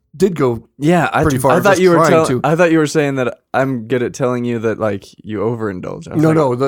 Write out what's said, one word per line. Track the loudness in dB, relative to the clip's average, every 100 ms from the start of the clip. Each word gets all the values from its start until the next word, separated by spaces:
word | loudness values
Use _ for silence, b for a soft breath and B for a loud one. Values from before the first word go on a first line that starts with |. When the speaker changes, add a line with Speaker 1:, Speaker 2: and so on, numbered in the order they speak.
| _ -2
Speaker 1:
did | -2 0
go | -2 -2 -8 -4
Speaker 2:
Yeah, | 0 2 2
I, | 0
Speaker 1:
pretty | 0 0
far, | 2
Speaker 2:
I | 2
thought | 2
Speaker 1:
just | 4
Speaker 2:
you | 4
were | 4
Speaker 1:
trying | 4
Speaker 2:
tell-, | 4 2
Speaker 1:
to. | 0
Speaker 2:
I | 0
thought | 2 2
you | 2
were | 0
saying | 0 -2 -2
that | -4 -6 _
I'm | -2 -2 -4 -2
good | -2
at | -2
telling | -2 -4 -2
you | -4 -2
that, | -2 -2
like, | -4 -6 -10 -20
you | -10 -6
overindulge. | -4 -4 -6 -8 -10 -12 -8
I |
was | -2
Speaker 1:
No, | 0
Speaker 2:
like, | 2
Speaker 1:
no, | 0
the, | 0